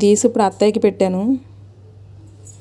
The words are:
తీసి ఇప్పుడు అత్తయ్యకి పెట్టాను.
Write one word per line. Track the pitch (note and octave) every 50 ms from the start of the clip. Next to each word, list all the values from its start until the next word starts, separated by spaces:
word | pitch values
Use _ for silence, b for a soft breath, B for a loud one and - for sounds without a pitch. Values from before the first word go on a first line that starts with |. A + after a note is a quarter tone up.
| G#3
తీసి | G3+ G#3 - -
ఇప్పుడు | A#3 - A#3 G3+
అత్తయ్యకి | F#3+ - - G3+ G#3+ G#3 A3 A3
పెట్టాను. | G3+ F#3+ - F#3+ F#3 F#3 F#3+ G#3 B3 C4+ B3+ - - - - - - - - - - - - - - - - - - - - - - - -